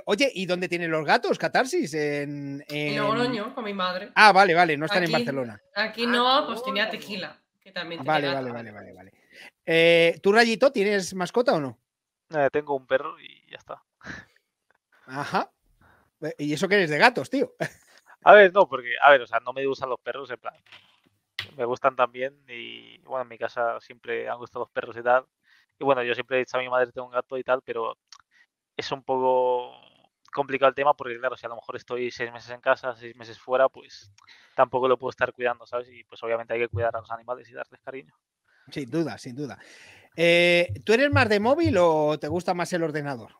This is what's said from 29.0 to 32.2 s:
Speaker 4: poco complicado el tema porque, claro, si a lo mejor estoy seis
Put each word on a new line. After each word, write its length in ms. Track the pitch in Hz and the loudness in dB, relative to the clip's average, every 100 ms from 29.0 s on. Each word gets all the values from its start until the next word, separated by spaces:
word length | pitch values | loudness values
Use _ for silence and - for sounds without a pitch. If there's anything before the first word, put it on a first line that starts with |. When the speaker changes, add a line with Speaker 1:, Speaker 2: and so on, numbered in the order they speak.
Speaker 4:
poco 720 | 131 131 131 127 127 123 123 127 _ _ _ _ _ | -4 -2 0 2 0 -2 -6 -18 _ _ _ _ _
complicado 360 | - 135 131 135 | -6 -4 2 2
el 60 | |
tema 180 | 131 143 | 2 0
porque, 260 | 143 127 117 | 0 -4 -6
claro, 160 | 127 | -8
si 100 | 120 | -8
a 40 | 117 | -12
lo 60 | |
mejor 200 | 117 - | -14 -14
estoy 360 | 127 - 123 123 | -14 -10 -8 -6
seis 200 | - | -8